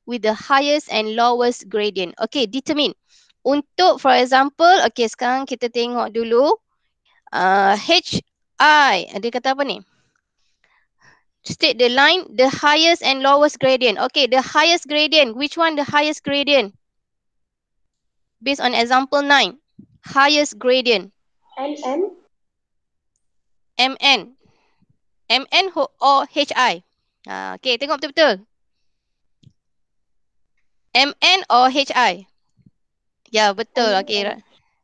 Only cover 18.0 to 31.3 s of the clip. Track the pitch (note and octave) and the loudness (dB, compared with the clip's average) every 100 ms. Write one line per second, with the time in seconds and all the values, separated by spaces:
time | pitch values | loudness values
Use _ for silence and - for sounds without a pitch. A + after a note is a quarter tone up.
18 | _ _ _ _ A#3 C#4 B3 A#3+ A#3+ B3+ | _ _ _ _ -6 -2 -2 0 0 0
19 | C4+ C#4+ C#4+ C#4 F#3+ C4 _ _ - _ | 0 -2 2 2 0 -6 _ _ -20 _
20 | - C4+ C#4+ D4+ D4 G#3 B3 B3+ A#3+ G#3+ | -4 2 2 2 -2 -2 0 0 2 -2
21 | F#3+ _ _ _ _ - C#4 D4 B3+ D4 | -4 _ _ _ _ -12 -10 -8 -6 -4
22 | G4+ - _ _ _ _ _ _ _ _ | -6 -8 _ _ _ _ _ _ _ _
23 | _ _ _ _ _ _ _ - C4 C4+ | _ _ _ _ _ _ _ -4 -4 0
24 | C#4 C4 A3 C4 _ _ _ _ _ _ | 0 0 -4 _ _ _ _ _ _ _
25 | _ _ - A#3+ C4+ D#4+ F#4+ E4 C4+ - | _ _ -4 -4 -2 -2 -2 -4 -8 -2
26 | C4 C#4 - D#4 C#4+ - B3 F3 _ _ | 0 2 0 -4 -4 -2 -2 -4 _ _
27 | _ _ - F#2+ F#2+ F#2 C4 A#3 C#4+ C#4+ | _ _ -16 -12 -12 -10 -6 -6 -6 -8
28 | D4 E4 D4 F#3+ G#3 _ _ _ _ _ | -6 0 0 0 _ _ _ _ _ _
29 | _ _ _ _ _ _ _ _ _ _ | _ _ _ _ _ _ _ _ _ _
30 | _ _ _ _ _ _ _ _ _ A#3+ | _ _ _ _ _ _ _ _ _ 0
31 | C#4+ - E4 | 0 2 2